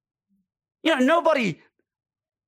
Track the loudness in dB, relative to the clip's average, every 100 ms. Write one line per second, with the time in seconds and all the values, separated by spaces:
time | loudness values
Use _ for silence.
0 | _ _ _ _ _ _ _ _ -4 0
1 | 0 2 0 0 -2 -8 _ _ _ _
2 | _ _ _ _